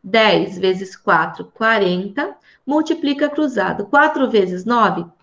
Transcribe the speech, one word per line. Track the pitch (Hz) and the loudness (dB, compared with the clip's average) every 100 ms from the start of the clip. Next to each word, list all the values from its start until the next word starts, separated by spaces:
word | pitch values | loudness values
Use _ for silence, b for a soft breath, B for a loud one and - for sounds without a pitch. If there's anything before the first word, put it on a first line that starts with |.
dez | 190 220 214 165 - 180 | -2 2 4 2 0 -2
vezes | 190 185 190 - | -2 -2 -6 -8
quatro, | - 170 165 - - | 0 0 0 -6 -14
quarenta. | - 226 220 185 180 202 277 392 - b b - | -4 0 2 2 -2 -4 -6 -6 -8 b b -2
Multiplica | 302 311 320 277 277 294 | 0 0 -2 -2 0 -2
cruzado. | 302 302 208 185 - 202 | 0 -2 -2 -4 -4 0
Quatro | 285 302 311 247 | 4 4 2 2
vezes | 220 185 180 208 | 2 2 -2 -2
nove, | 240 202 170 170 _ | 2 2 0 -8 _